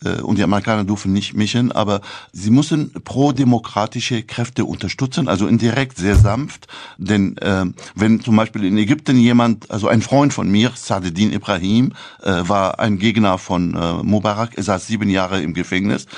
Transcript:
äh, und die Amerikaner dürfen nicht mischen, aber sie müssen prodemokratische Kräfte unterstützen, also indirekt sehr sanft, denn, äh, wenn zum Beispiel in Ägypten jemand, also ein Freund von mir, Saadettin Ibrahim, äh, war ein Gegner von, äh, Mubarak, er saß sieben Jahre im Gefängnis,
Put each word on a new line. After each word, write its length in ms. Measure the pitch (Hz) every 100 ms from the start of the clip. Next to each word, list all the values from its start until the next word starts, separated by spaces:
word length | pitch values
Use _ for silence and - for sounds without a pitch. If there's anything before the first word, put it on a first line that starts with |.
äh, 160 | 95 85
und 180 | - 104
die 60 |
Amerikaner 400 | 92 101 117 107
dürfen 280 | 98 104 95
nicht 220 | 101 101
mischen, 380 | 104 107 120 123
aber 300 | - 104 98 - - -
sie 180 | 87 107
müssen 420 | 131 151 160 131 85
prodemokratische 1160 | - 127 143 131 123 117 - 101 107 120 - 113
Kräfte 420 | - - 117 -
unterstützen, 640 | - - 95 - 131 170 127
also 180 | 92 101
indirekt 500 | 113 113 123 135 -
sehr 200 | 95 95
sanft, 500 | 101 113 147 - - - - -
denn, 400 | 95 104 95 -
äh, 260 | 95 95 90 - -
wenn 260 | - 110 110
zum 160 | 120 110
Beispiel 280 | 110 110
in 120 | 95 107
Ägypten 400 | 104 151 - 127
jemand, 540 | 117 120 117 110 -
also 180 | 104 107
ein 140 | 113
Freund 300 | - 139 143
von 180 | 120 92
mir, 220 | 104 120
Saadettin 580 | 113 - 98 90 85 107
Ibrahim, 600 | 95 101 92 95 113 131 - - -
äh, 200 | - 87 90
war 340 | 101 92 -
ein 180 | 110 95
Gegner 400 | 110 107 101 92
von, 360 | - 90 85
äh, 280 | 85 85 82
Mubarak, 540 | - 107 107 104 117 -
er 60 |
saß 240 | 98 92 -
sieben 220 | 110 101
Jahre 320 | 95 90 95
im 140 | 82
Gefängnis, 520 | 82 85 92 101 - -